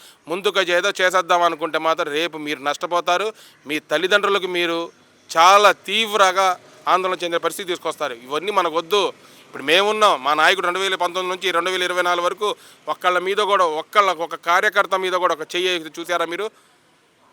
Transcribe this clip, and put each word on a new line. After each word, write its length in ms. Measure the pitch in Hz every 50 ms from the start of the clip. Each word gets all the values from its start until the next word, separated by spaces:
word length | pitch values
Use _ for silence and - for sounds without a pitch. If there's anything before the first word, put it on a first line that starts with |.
| - - - _ -
ముందుకు 340 | 143 170 202 185 208 170 196
ఏదో 280 | 185 170 175 180 185 202 190 -
చేసేద్దాం 400 | 185 175 180 185 175 165 180 175
అనుకుంటే 360 | 175 165 165 147 170 160 147
మాత్రం 340 | 156 160 165 160 165 165 151
రేపు 260 | 143 156 170 165 160
మీరు 220 | 156 151 147 151 131
నష్టపోతారు. 720 | 139 147 139 - 180 160 175 175 151 180 175 180 202 220 - - - - _ _ -
మీ 120 | 131 151 147
తల్లిదండ్రులకు 680 | - - 151 160 185 180 208 202 202 202 196 196 185
మీరు 440 | 180 180 175 175 165 170 170 170 - - _ _ _ _ _ _ - -
చాలా 340 | 165 170 185 202 208 208 190
తీవ్రంగా 880 | 165 - - 190 202 220 226 208 208 214 190 185 180 196 190 185 180 - - - - - -
ఆందోళన 300 | 147 170 185 185 185 185 156 175
చెందే 140 | 170 170
పరిస్థితి 300 | 165 - 170 - - 196
తీసుకొస్తారు. 460 | 170 175 151 - 160 143 - 151 131 120
ఇవన్నీ 380 | 117 123 131 147 156 170 208
మనకు 240 | 202 196 175 165 151
వద్దు. 380 | 170 165 165 208 202 175 135 - - - - - - -
ఇప్పుడు 160 | - - 127 135
మేమున్నాం, 600 | 147 165 190 202 208 214 214 214 196 160 131 127
మా 100 | 139 151
నాయకుడు 320 | 156 160 175 196 185 175
రెండు 140 | 175 180 185
వేల 160 | 196 190 185
పంతొమ్మిది 420 | 175 175 175 175 185 185 180 185
నుంచి 140 | 180 185 185
రెండు 180 | 165 170 170 185
వేల 140 | 185 180 180
ఇరవై 180 | 175 180 180
నాలుగు 240 | 175 175 175 175 175
వరకు 300 | 180 190 190 214 202 - - - - - _ -
ఒక్కళ్ళ 320 | 151 147 - - 180 180 175
మీద 180 | 180 190 202
కూడా, 280 | 208 208 190 202 190 180
ఒక్కళ్ళ, 460 | 160 151 156 - - - 214 202 190
ఒక 240 | 170 156 170 151 160
కార్యకర్త 600 | 151 - 170 175 190 202 214 190 202 196 - 196
మీద 180 | 185 190 185 185
కూడా 200 | 180 180 175 160
ఒక 220 | 147 156 - -
చెయ్యి 300 | 175 185 185 180 165 156 160 151 170
చూసారా 260 | 165 175 175 170 170
మీరు? 260 | 165 175 180 208 220 _ _ _ _ _ _ _ _ _ _ _ _ _ _ _ _